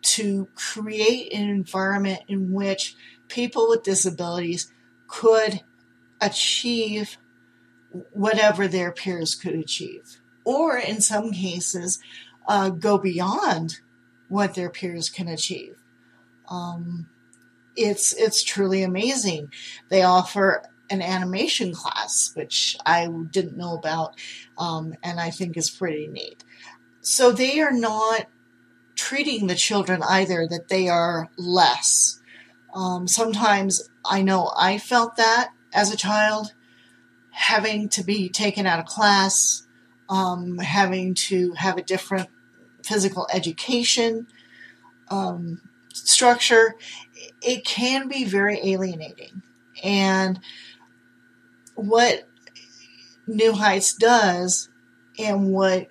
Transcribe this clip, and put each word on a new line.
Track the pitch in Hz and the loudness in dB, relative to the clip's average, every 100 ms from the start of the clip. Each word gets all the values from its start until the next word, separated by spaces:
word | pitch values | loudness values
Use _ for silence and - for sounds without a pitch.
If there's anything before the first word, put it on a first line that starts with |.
to | - - 208 196 190 - | 0 0 0 -2 -4 -8
create | - 220 214 214 214 254 240 | -10 -8 -8 0 2 2 -4
an | 208 208 | -6 -2
environment | 202 180 190 190 196 196 190 - | -2 -4 -2 -2 0 -2 -4 -6
in | 196 185 | -4 -2
which | 190 196 190 - - - - _ | -2 -2 -2 -6 -10 -20 -20 _
people | - 240 240 226 | -4 -4 2 2
with | 226 | 2
disabilities | 196 190 190 165 175 175 175 175 - _ _ _ _ | 2 0 0 -4 -6 -6 -4 -6 -8 _ _ _ _
could | - 226 220 220 196 _ _ _ _ _ _ | 0 4 4 2 -4 _ _ _ _ _ _
achieve | 123 - - - 240 233 220 208 208 - _ _ _ _ _ _ _ 180 - | -4 0 -2 -2 -2 -2 -2 -4 -8 -12 _ _ _ _ _ _ _ -16 -14
whatever | 208 202 220 214 190 196 | -2 0 4 4 4 0
their | 180 175 | 0 -4
peers | 175 190 175 160 - | -6 -6 -4 -4 -6
could | 175 165 | -6 -6
achieve, | 151 - 147 - - - _ _ | -6 -8 -8 -14 -20 -20 _ _
or | - 269 320 254 | -2 0 0 0
in | 196 214 | -2 -2
some | 208 214 226 | 0 0 -4
cases, | 185 185 175 - 180 175 - - - - _ - | -6 -6 -6 -6 -6 -6 -8 -8 -20 -20 _ -2
uh, | 202 190 | 0 0
go | 170 208 202 | -2 2 2
beyond | 196 170 180 262 381 170 165 - _ _ _ _ _ | 2 -2 -2 0 0 -2 -4 -10 _ _ _ _ _
what | 196 196 | -2 -2
their | 190 175 | -2 -8
peers | 175 185 170 160 | -6 -8 -6 -8
can | - 175 | -8 -8
achieve. | 160 - 165 - - _ _ _ _ _ _ - | -6 -6 -6 -12 -20 _ _ _ _ _ _ -14
Um, | 180 175 175 170 175 165 _ _ _ _ _ _ - | -10 -10 -10 -8 -10 -12 _ _ _ _ _ _ -2
it's, | 214 202 - | 0 2 -2
it's | - 220 - | 2 0 0
truly | - 196 196 190 | -2 -2 0 2
amazing. | 190 185 233 269 202 160 147 - - - _ | 0 0 0 0 -2 -4 -8 -16 -18 -18 _
They | 190 | 4
offer | 185 180 180 202 196 - - _ _ | 6 6 4 2 2 2 -4 _ _
an | 196 | -4
animation | 175 185 180 185 311 - 196 | -2 -2 -2 -2 -2 -2 -4
class, | 165 - - 107 - - - | -6 -8 -6 -4 -2 -2 -4
which | 147 - - - - | -6 -2 -2 -2 0
I | 170 170 165 160 | 2 0 -6 -4
didn't | 190 170 135 | -4 -4 -6
know | 175 165 | -8 -6
about, | 156 160 160 - - - - - | -4 -4 -6 -8 -18 -18 -20 -8
um, | 170 160 160 160 | -6 -6 -8 -10
and | 175 170 | -10 -6
I | 170 | -6
think | 175 185 165 | -6 -8 -4
is | 160 | -6
pretty | - 185 151 151 | -4 -6 -6 -8
neat. | 151 - - - - - - _ _ | -12 -14 -16 -20 -20 -20 -20 _ _
So | - - 247 | -2 6 6
they | 226 262 294 | 6 2 2
are | 302 | 2
not | 247 226 214 220 226 - _ _ _ _ _ _ - | 2 0 0 0 0 -4 _ _ _ _ _ _ -8
treating | - 269 285 240 196 | -4 -2 -2 -2 -2
the | 175 | 0
children | - 208 185 185 | 0 0 0 0
either | 151 190 185 175 165 | 2 2 2 0 -2
that | 170 - | -4 -2
they | 190 180 | 0 2
are | 170 170 165 160 - | 2 2 -2 -6 -8
less. | 175 175 156 120 - - - - _ - - _ _ | 0 4 4 4 2 2 2 -2 _ -20 -20 _ _
Um, | 185 185 180 180 | -4 -4 -2 -2
sometimes | - 226 208 220 202 196 190 - _ | 0 0 2 4 4 2 -2 -6 _
I | - 196 | -2 2
know | 190 190 170 - | 4 2 0 2
I | 185 208 | 2 0
felt | - 247 240 - | 0 2 2 2
that | 226 233 247 - _ | 4 4 2 -6 _
as | - 202 | 0 0
a | 214 | 0
child, | 190 208 214 214 214 - _ _ _ _ _ _ _ | 0 2 2 0 -6 -12 _ _ _ _ _ _ _
having | - - 220 214 214 208 | -4 2 2 2 -2 -2
to | - | -4
be | 180 208 180 | -2 -2 -2
taken | - 208 196 190 | 0 -2 0 0
out | 170 | 0
of | 165 | -2
class, | - 208 202 190 - - - - _ _ _ - | 2 4 6 4 2 2 0 -6 _ _ _ -4
um, | 190 185 175 175 175 | -2 0 -2 -6 -6
having | 175 170 190 185 185 | -2 2 2 2 -2
to | 180 - 185 180 | -2 0 0 0
have | 165 190 185 | -2 -2 -2
a | |
different | 180 185 - 190 180 _ _ _ _ _ | -2 -4 -2 -4 -4 _ _ _ _ _
physical | - 214 190 180 - | -2 0 0 -2 -4
education, | 180 165 165 - 247 240 - 233 226 240 _ _ - - - _ _ _ | -2 -4 -8 -2 0 2 2 2 0 -8 _ _ -20 -20 -20 _ _ _
um, | 98 95 175 85 82 - _ _ | -4 -4 -6 -8 -10 -14 _ _
structure, | - - - 254 240 - 233 226 - - - - - - _ | -8 2 6 6 4 6 6 6 2 -18 -20 -20 -20 -20 _
it | - 247 - | -4 -2 -4
can | - 247 269 269 | -2 -2 -2 -4
be | 277 233 | -4 -2
very | 196 202 208 | 2 2 0
alienating. | 196 190 190 165 156 - - 190 - _ _ - | -2 -2 -2 -6 -12 -18 -18 -18 -20 _ _ -8
And | 185 202 190 190 190 185 - - - - _ _ _ _ _ _ _ _ - - | -2 2 2 2 0 -2 -8 -20 -20 -20 _ _ _ _ _ _ _ _ -20 -8
what | 202 226 240 - - _ - - - - - - - _ - | 2 4 4 2 -4 _ -20 -20 -20 -20 -20 -20 -20 _ -8
New | 214 226 | 2 2
Heights | 208 208 190 196 | 4 2 4 0
does, | - 226 240 202 175 180 175 - _ _ _ _ - | 4 6 6 6 2 0 -2 -4 _ _ _ _ -6
and | 214 196 196 | -2 0 2
what | 190 190 185 - | 4 4 2 -2